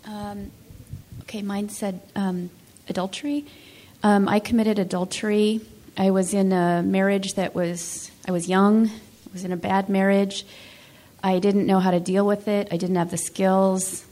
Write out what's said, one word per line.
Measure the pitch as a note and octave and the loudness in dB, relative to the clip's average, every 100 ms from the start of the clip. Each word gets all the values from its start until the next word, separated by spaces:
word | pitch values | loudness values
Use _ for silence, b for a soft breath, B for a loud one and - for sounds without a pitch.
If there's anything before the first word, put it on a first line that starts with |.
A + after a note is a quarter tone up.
Um, | G#3+ G#3 G#3 G3+ G3+ - - - - - - - | -14 -12 -10 -10 -14 -16 -20 -20 -16 -16 -16 -18
okay, | - A3 | -12 -8
mine | G3+ G3+ G#3 | -6 -4 -6
said, | G#3 G3+ F#3 - | -6 -6 -6 -10
um, | G#3 F#3+ F3+ F3 - - - - | -4 -2 -2 -6 -14 -20 -20 -8
adultery. | F#3 F#3+ - D4 D4 C#4+ B B B B B | -6 -6 -6 -4 -4 -6 B B B B B
Um, | G#3 G3+ G3 | 2 4 4
I | G#3 | 0
committed | G#3 A#3+ A3 G3+ | 2 0 2 0
adultery. | F3 F3+ F#3 - G#3+ G#3 G#3+ A3 - - - - | -2 -2 -4 -4 0 2 2 0 -6 -20 -16 0
I | F#3+ | 2
was | F#3+ F#3 | 2 2
in | G3+ F#3+ | 2 2
a | F#3 F3 F3 | 4 2 2
marriage | F#3 G3 G3 G3 G3 | 2 2 2 0 -2
that | - F3 | -4 -4
was, | - E3+ E3+ - - - - - | -2 -4 -4 -10 -12 -14 -14 -4
I | |
was | F3 F3 | -4 0
young, | F#3 G3+ G#3+ A3 | 4 6 4 2
I | G#3+ - - - | -2 -20 -20 -18
was | F#3 | -12
in | F#3 | -8
a | F3+ | -6
bad | G3+ F#3+ G3 | -2 -2 2
marriage. | G3 G3 G3 G3 - - B B B B B B - | 2 4 4 2 -4 -14 B B B B B B -6
I | F#3+ F#3 | 0 2
didn't | G3+ G3+ | 2 2
know | F#3+ F#3+ | 4 2
how | F#3 | 4
to | F3+ | 2
deal | F3 F#3+ | 2 0
with | G3+ G3+ G#3 | 2 0 0
it. | G3+ G3+ | -2 -2
I | E3+ | -4
didn't | F3+ F3+ | 0 0
have | E3+ | -2
the | E3+ | -4
skills. | - - F#3+ F#3+ F#3+ F#3 F3+ - - | -8 0 2 4 4 0 -4 -10 -16